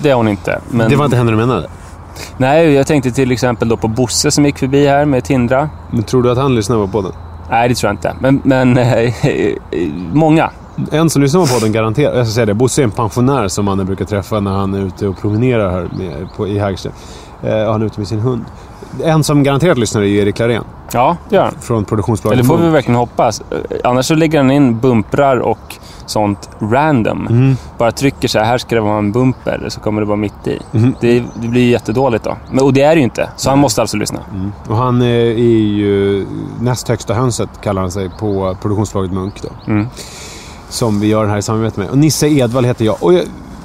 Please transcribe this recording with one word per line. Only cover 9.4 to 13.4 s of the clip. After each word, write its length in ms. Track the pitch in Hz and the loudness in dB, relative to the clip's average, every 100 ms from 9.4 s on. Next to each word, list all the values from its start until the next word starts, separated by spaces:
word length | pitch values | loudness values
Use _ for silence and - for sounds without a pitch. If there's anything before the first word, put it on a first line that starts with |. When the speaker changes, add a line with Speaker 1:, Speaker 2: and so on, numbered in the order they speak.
| 87 - - - 85 78 87 | 0 -2 -6 -4 -4 -4 -4
Speaker 1:
många. 380 | 143 160 160 123 - - - 127 | 0 4 4 2 -2 -12 -8 -4
Speaker 2:
En 180 | 151 160 | 0 2
som 120 | 147 | 2
lyssnar 180 | 143 180 | 2 4
på 60 | 160 | 2
podden 260 | 123 110 | 2 2
garanterar, 440 | 110 110 110 143 - | 0 0 0 0 2
jag 100 | 113 | 0
ska 80 | |
säga 120 | 107 110 | 2 0
det, 80 | |
Bosse 280 | 101 127 - | 2 2 2
är 20 | |
en 60 | 127 | 0
pensionär 580 | 101 110 123 123 139 | 0 -2 0 2 2